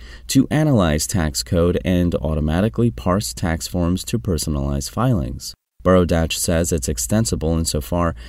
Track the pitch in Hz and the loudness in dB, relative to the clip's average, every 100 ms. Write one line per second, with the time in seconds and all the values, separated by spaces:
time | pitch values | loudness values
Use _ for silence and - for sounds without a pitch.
0 | - - - 135 - 151 156 123 87 76 | -10 -14 0 2 4 2 4 4 4 2
1 | - 98 78 - - 90 85 87 - 90 | 0 0 -2 -2 -2 2 2 2 0 2
2 | 87 80 76 76 76 82 110 - 120 - | 2 0 -2 0 0 2 0 2 0 0
3 | 98 90 - - 87 82 - 92 85 90 | 0 0 -2 -4 -4 -2 -4 -2 0 -2
4 | - 120 101 80 - 73 69 69 - - | -2 -4 -2 -2 -2 -2 -2 -4 -4 -2
5 | 127 110 64 62 - - _ - 92 92 | 0 0 -2 -8 -12 -18 _ -4 4 4
6 | 85 85 82 - - 82 87 82 - 78 | 4 2 0 -2 0 0 0 0 -2 -4
7 | - 104 120 85 78 82 82 78 - 87 | 0 0 0 -2 0 0 0 -4 -2 -2
8 | 85 - | -2 -2